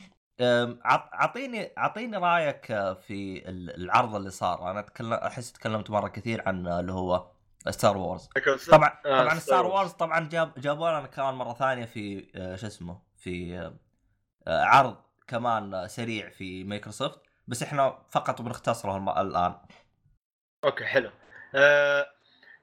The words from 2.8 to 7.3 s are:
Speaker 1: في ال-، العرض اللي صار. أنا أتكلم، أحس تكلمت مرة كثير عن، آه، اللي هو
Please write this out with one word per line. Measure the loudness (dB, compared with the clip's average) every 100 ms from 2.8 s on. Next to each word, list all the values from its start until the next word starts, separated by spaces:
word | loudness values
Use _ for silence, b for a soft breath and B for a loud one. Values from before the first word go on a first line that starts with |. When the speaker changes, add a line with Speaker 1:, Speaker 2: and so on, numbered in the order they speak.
| -2
Speaker 1:
في | -4 -8 -8 -8 -10 -10
ال-، | -12 -10 -10
العرض | 2 2 4 -2
اللي | -8
صار. | -4 -2 -2 -4
أنا | -8
أتكلم، | -8 -10 -4
أحس | -4 -4 -8 -14
تكلمت | -8 -4 -4 -2
مرة | -2 -2
كثير | -6 -4 -4 -2
عن، | -4 -2
آه، | -2
اللي | -2
هو | -4 0 0 -2